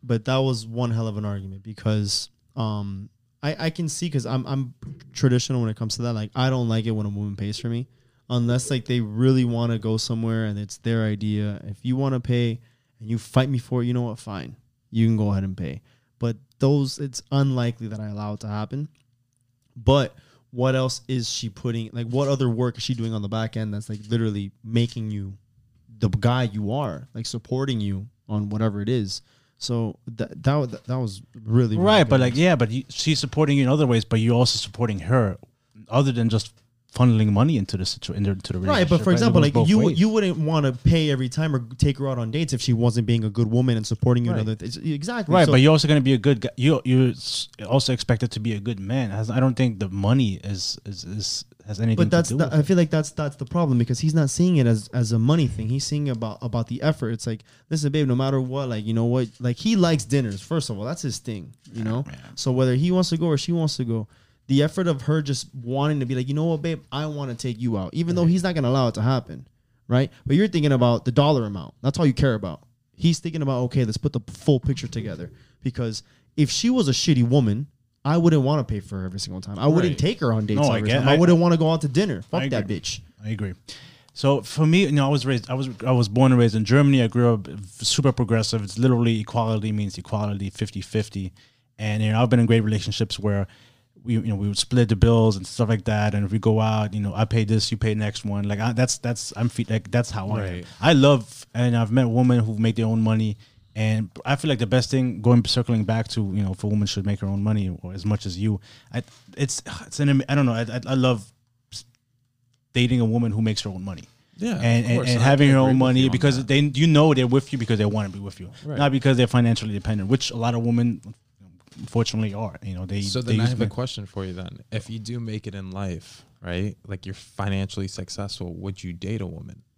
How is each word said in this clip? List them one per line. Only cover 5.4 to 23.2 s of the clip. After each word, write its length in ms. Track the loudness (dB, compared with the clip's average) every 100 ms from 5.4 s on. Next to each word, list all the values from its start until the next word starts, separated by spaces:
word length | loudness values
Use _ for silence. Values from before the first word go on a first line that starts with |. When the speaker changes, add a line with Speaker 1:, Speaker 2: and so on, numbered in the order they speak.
| 0 -2
Speaker 1:
when 80 | -2
it 60 | -4
comes 200 | -6 -4
to 80 |
that. 100 | -4
Like, 180 | -4 -6 0
I 140 | 0
don't 200 | 2 0
like 160 | 0 0
it 60 |
when 140 | -2 -4
a 20 |
woman 260 | -4 -6 -6
pays 220 | -6 -6
for 100 | -6
me 180 | -6 -8 _ _ _ _
unless, 400 | -2 0 0 -2
like, 160 | -4 -2
they 140 | -2
really 420 | -2 2 4 4 2
wanna 340 | 0 -2 -2
go 180 | -2 -2
somewhere 480 | -2 -4 -2 -2 -4
and 140 | -6
it's 180 | -10 -8
their 260 | -2 0
idea. 560 | 0 -2 -2 -2 -4 -6 -12
If 100 | -10
you 120 | -4 -2
wanna 240 | 0 -2
pay 400 | 0 0 0 -4 _ _ _ _
and 100 | -6
you 80 | -6
fight 320 | 0 0 2
me 80 | -2
for 240 | -4 -4
it, 60 | -2
you 60 |
know 100 | -2
what? 160 | -4 -8
Fine. 360 | -10 -12 -12 -18 _ _ _
You 160 | 2 2
can 100 | 2
go 140 | 0
ahead 120 | 0
and 140 | -2 -6
pay. 240 | -8 -10 _ _ _ _
But 180 | -6 -6 _ _
those, 400 | 2 2 0 -6
it's 220 | -10 -10 -4
unlikely 560 | 0 0 0 -2 -4 -10
that 120 | -10
I 80 | -10
allow 240 | -8 -8
it 80 | -8
to 60 | -6
happen. 400 | -6 -6 -8 -10 _ _ _ _ _ _ _ _ -4
But 400 | 2 2 2 -6 _ _ _
what 240 | -2 0 2
else 260 | -2 -4 -6
is 220 | -6 -4
she 200 | -6 -8
putting, 400 | -6 -6 -4 -6
like, 140 | -8 -4
what 200 | -2 0
other 220 | 2 0
work 280 | 0 -2 -4
is 60 |
she 100 | -6
doing 200 | -4 -2
on 80 | -4